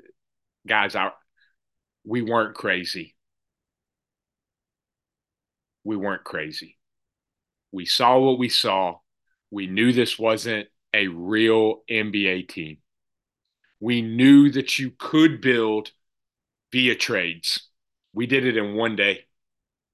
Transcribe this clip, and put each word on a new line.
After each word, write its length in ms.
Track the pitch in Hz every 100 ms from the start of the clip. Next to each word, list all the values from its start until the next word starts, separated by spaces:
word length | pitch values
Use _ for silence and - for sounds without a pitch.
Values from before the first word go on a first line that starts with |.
| - _ _ _ _ _ -
guys, 280 | 107 101 101
I, 180 | 95 - _ _ _ _ _ _ _ _ 107
we 160 | 120
weren't 320 | 113 117 107
crazy. 600 | - 107 92 90 92 80 _ _ _ _ _ _ _ _ _ _ _ _ _ _ _ _ _ _ _ _ _ _ _ _ _ _ _
We 140 | 101 104
weren't 260 | 101 92
crazy. 540 | - 85 76 78 - _ _ _ _ _ _ _ _ _ _
We 160 | 95 87
saw 320 | - 120 131
what 180 | 135 123
we 120 | 123
saw. 500 | - 113 95 90 85 _ _ _ _ _
We 160 | 101 95
knew 260 | 95 120
this 260 | 123 113 -
wasn't 480 | 113 110 110 107 101 _ _
a 140 | 107 98
real 760 | 85 87 110 113 113 110 110 -
N 220 | 113 107
B 160 | 101 98
A 160 | 92
team. 340 | 90 - 78 76 _ _ _ _ _ _ _ _ _ _
We 220 | 110 120
knew 500 | 113 117 131 139 143
that 260 | 139 131 -
you 140 | 131
could 500 | - - 156 160 127
build 500 | 127 120 110 107 107 - _ _ _ _ _ _ _
via 240 | 127 127 117
trades. 720 | - 104 87 85 - - - _ _ _ _
We 140 | 101 120
did 180 | 135 127
it 120 | 113
in 180 | 104 104
one 200 | 113 104
day. 300 | 101 95 _ _ _ _ _ _ _